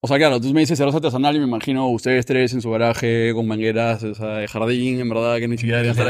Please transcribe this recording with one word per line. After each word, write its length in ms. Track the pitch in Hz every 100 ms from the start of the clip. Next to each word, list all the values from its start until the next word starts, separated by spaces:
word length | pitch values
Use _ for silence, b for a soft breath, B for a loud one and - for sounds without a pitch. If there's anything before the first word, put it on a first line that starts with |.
o 60 | 117
sea, 100 | 139
claro, 240 | 156 127
tú 120 | 123
me 80 | 147
dices 160 | 151 151
cerveza 200 | 139 151
artesanal 380 | 156 127 143 151
y 40 |
me 60 | 139
imagino 420 | 117 110 131 131
ustedes 360 | 117 - 127 120
tres 280 | 131 123
en 80 | 123
su 100 | 113
garaje 600 | 110 117 113 120 117 113 113
con 120 | 113
mangueras, 560 | 107 110 110 117 110
o 120 | 110 104
sea, 220 | 110 107
de 100 | 104
jardín, 520 | 110 110 123 127 127
en 80 | 123
verdad, 280 | 113 117 117
que 80 | 117
ni 100 | 117
siquiera 220 | 117 117
deberían 140 | 120 117
estar 80 | 120